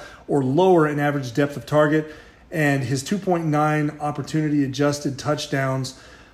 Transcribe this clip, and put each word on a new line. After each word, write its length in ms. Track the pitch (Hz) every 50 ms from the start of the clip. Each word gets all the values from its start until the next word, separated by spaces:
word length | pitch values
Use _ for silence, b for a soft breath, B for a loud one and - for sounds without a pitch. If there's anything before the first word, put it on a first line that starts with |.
| B B B B B B
or 160 | 160 143 127
lower 440 | 127 135 160 185 190 180 170 156 151
in 120 | 147 147
average 340 | 147 147 143 143 131 123 113
depth 240 | 151 147 143 147 135
of 80 | 123
target, 480 | - 147 151 151 147 156 156 151 - B B B B B B B B
and 320 | - 165 151 143 139 135 131
his 180 | 110 139 135
two 160 | - - 208 196
point 280 | - 185 175 170 165 156
nine 500 | 147 151 151 151 151 151 151 147 151 -
opportunity 640 | 147 147 139 147 135 - - 156 156 151 147 147 139
adjusted 540 | 131 120 131 143 147 143 143 - 147 127 -
touchdowns 840 | - 147 151 147 - - 151 135 135 131 131 131 131 - - B B B B B B B